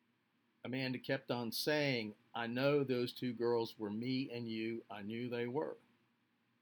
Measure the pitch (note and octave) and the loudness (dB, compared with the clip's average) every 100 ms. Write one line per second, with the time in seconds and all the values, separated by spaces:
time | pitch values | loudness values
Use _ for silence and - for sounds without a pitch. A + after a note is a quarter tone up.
0 | _ _ _ _ _ _ A#2 B2+ C3 B2 | _ _ _ _ _ _ -6 -2 -2 -2
1 | - C3+ - B2 A2+ - - D3+ C#3+ B2 | -2 -2 0 -2 -2 -2 2 4 4 2
2 | G#2+ G#2+ _ A#2 A#2 B2 C#3 D3 C3 B2 | 0 -8 _ -4 -2 2 4 6 4 2
3 | B2 - B2+ A2 A#2 A#2 A#2 - G#2 G#2+ | 0 -2 -4 0 2 2 0 -2 -4 -2
4 | B2 C3 C3+ A#2+ A#2 A2 A2+ A2+ - G#2 | 0 0 -2 -4 -4 -2 -2 -4 -6 -8
5 | G2+ A#2 B2 A#2+ A#2+ C3 D#3 - _ _ | -6 -4 -2 -2 -2 0 -2 -6 _ _
6 | _ _ _ _ _ _ | _ _ _ _ _ _